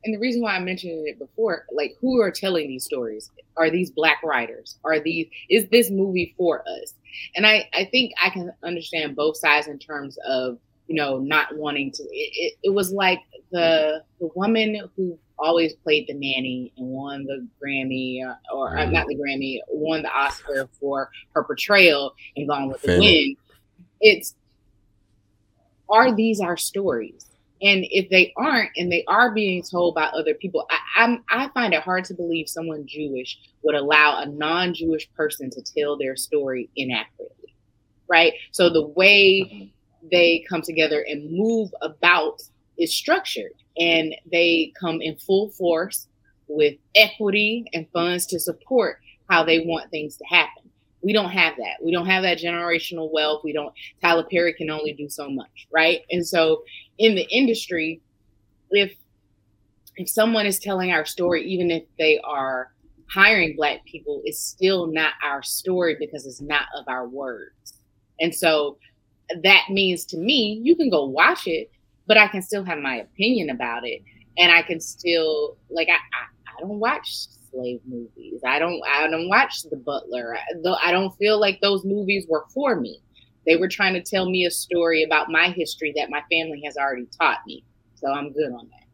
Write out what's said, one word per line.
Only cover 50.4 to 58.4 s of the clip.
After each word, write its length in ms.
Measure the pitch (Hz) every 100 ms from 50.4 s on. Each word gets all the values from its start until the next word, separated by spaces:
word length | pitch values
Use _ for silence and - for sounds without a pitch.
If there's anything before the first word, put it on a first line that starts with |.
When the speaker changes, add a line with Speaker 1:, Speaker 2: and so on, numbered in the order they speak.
| 151 - _ _ _ _
Speaker 1:
We 120 | 190
don't 180 | 214 185
have 240 | 180 165 151
that. 260 | 101 76
We 80 | 165
don't 140 | 175 180
have 180 | 190
that 160 | 185 170
generational 720 | 170 170 170 165 - 170 160
wealth. 300 | 156 151 151
We 100 | 156
don't, 200 | 151 147 - - _
Tyler 240 | 175 170 160
Perry 240 | 180 170
can 160 | 160 156
only 240 | 156 151
do 160 | 147 147
so 200 | - 143
much, 380 | 135 113 - -
right? 300 | 160 160 165 -
And 140 | 175 170
so 380 | 175 160 156 - - - -
in 180 | 220 196
the 120 | -
industry, 720 | 220 269 226 - 170 160 165 _ _ _ _